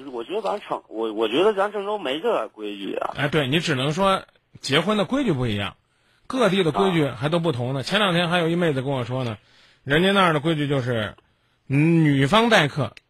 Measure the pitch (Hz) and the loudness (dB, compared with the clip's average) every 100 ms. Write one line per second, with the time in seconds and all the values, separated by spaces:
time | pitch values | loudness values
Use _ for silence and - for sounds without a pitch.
0 | 139 120 117 202 196 202 - 127 - 107 | -8 -10 -8 -6 -4 -6 -6 -10 -8 -6
1 | 113 107 113 127 208 196 202 202 196 214 | -6 -2 0 2 2 2 -2 -4 -6 -6
2 | 147 147 226 160 107 - 104 101 95 - | -6 -4 -2 -2 -4 -8 -10 -8 -8 -6
3 | - - 139 160 127 160 160 131 139 156 | -6 -4 -2 0 0 0 0 -2 -2 0
4 | 196 190 - _ _ - - 139 175 214 | 0 0 -4 _ _ -14 -2 0 2 0
5 | 185 269 240 135 123 104 98 - _ _ | 0 0 0 0 -2 -4 -6 -10 _ _
6 | _ _ - 262 214 196 165 139 196 170 | _ _ -8 0 2 4 2 2 2 2
7 | 139 104 147 170 165 123 123 139 - 202 | 0 -2 -2 0 0 -2 -4 -4 -2 0
8 | 202 170 170 175 165 170 170 135 127 135 | 2 0 0 0 0 2 0 0 -2 -4
9 | 117 127 120 104 _ _ _ _ - 143 | -4 -4 -4 -6 _ _ _ _ 0 2
10 | 190 202 180 156 160 156 143 143 123 113 | 4 4 4 2 0 0 0 0 0 -2
11 | 101 - _ _ _ _ - 139 160 165 | -4 -10 _ _ _ _ -2 2 4 4
12 | 156 139 139 214 233 214 147 - 120 - | 4 4 4 4 6 4 4 -2 -6 -8